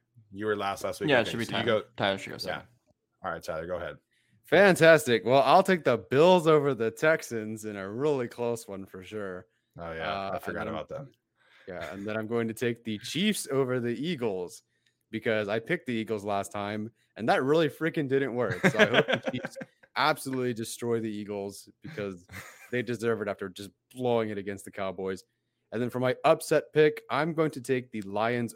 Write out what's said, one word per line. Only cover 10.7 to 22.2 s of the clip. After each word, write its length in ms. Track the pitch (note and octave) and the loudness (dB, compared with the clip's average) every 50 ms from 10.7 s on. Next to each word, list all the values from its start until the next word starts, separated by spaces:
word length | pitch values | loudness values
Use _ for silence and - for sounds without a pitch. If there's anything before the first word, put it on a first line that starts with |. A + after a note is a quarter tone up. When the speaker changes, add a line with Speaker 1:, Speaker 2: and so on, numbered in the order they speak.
| E2 | -6
Speaker 1:
about 140 | D#2 D2+ - | -8 -10 -10
them. 220 | D2+ - C#3+ - _ _ _ _ _ _ _ _ _ _ - | -12 -12 -12 -14 _ _ _ _ _ _ _ _ _ _ -16
Speaker 3:
Yeah, 260 | F#2+ F2+ E2 E2 D2 | -12 -12 -10 -10 -10
and 140 | F#2+ G2 G2+ | -10 -10 -8
then 100 | G#2+ G#2+ | -6 -4
I'm 100 | A2 A2 | -4 -4
going 220 | G#2+ A#2 A#2 A2+ A2 | -2 -2 -2 -2 -2
to 60 | A2 | -2
take 280 | - B2 A#2+ A#2 - - | -2 -2 -2 -2 -4 -6
the 140 | A2+ G#2+ G2+ | -8 -8 -8
Chiefs 480 | - - - D#3+ G3+ G#3+ G3 - - - | -8 -6 -4 -2 0 0 0 -2 -4 -2
over 280 | C3+ C3+ C3+ B2 B2+ B2+ | 0 0 0 0 0 -2
the 120 | A#2 A#2+ | -2 -2
Eagles 720 | A#2 A2 D3 F3+ E3+ A#2+ A#2+ G#2+ F#2+ F#2 F2+ D#2+ - - _ _ _ _ _ _ _ _ _ - | -4 -4 -4 -4 -4 -2 -2 -2 -2 -4 -6 -8 -12 -18 _ _ _ _ _ _ _ _ _ -10
because 380 | A2+ A2 - A#2+ A2 G#2+ G#2 G2 | -8 -4 0 0 0 0 0 0
I 100 | A2 A#2 | -2 -2
picked 260 | A2+ - F3 E3+ - | -2 -2 -6 -4 -4
the 60 | C3 | -4
Eagles 320 | A#2 A2+ G#2+ A2 A2 G2+ G2+ | -4 -4 -2 -4 -4 -4 -2
last 260 | G#2 G2+ G2+ G2 - | -2 -2 -2 -2 -4
time, 400 | - G#2 G2+ G2+ G#2+ G#2+ G#2+ A2+ _ _ _ _ - | -6 -8 -6 -6 -6 -6 -8 -8 _ _ _ _ -12
and 120 | - A2 C#3+ | -4 0 0
that 140 | G3 E3 | 2 2
really 260 | B2+ C3+ D#3 E3+ D#3+ C#3 | 4 2 4 4 2 0
freaking 400 | - - D#3+ E3 D#3+ E3+ C#3+ B2 | -2 -2 -4 -2 -2 -2 -2 0
didn't 260 | C3+ C#3 C#3 A#2 A#2 | 0 0 0 0 -2
work. 300 | B2 A#2 F#2+ - - - | -2 -2 -2 0 2 2
So 120 | F3+ - G#3+ | 2 6 4
I 80 | G#3 | 4
hope 200 | G3+ A#3 - - | 4 4 2 2
the 160 | - A#3 - - | 2 0 -2 -2
Speaker 1:
<laughs> 60 | - | -4
Speaker 3:
Chiefs 260 | - - - - - C5+ - _ _ _ _ _ - | -6 -6 -8 -8 -12 -12 -16 _ _ _ _ _ -2
absolutely 580 | A#2 C#3 D#3 D3+ - - C3+ C3 B2+ B2 B2 A#2 | 0 2 2 2 0 -4 -6 -4 -2 -2 -2 -2
destroy 440 | A2+ A2+ - - - A#2+ A#2 A#2 A2+ | -4 -6 -8 -8 -6 -2 -2 -2 -2
the 100 | A2+ A2 | -2 -4
Eagles 580 | G#2 G#2 G#2 G2+ G#2 G2+ G2 G2+ G2+ - - G#2+ - _ | -6 -8 -8 -8 -6 -6 -6 -8 -10 -14 -20 -20 -20 _
because 420 | - - - G#2+ G2+ G2 F#2 F2 | -18 -14 -8 -8 -6 -6 -8 -10